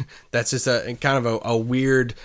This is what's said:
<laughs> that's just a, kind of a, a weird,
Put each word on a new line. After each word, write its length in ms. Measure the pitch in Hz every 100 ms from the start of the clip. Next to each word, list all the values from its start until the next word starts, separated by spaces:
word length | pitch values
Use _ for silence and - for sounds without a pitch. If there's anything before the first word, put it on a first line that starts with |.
| - -
<laughs> 140 | -
that's 180 | 120 117
just 160 | 127 131
a, 320 | 120 - 117
kind 240 | 143 135
of 40 | 117
a, 220 | 113 -
a 80 | 117
weird, 580 | 117 127 135 131 120 -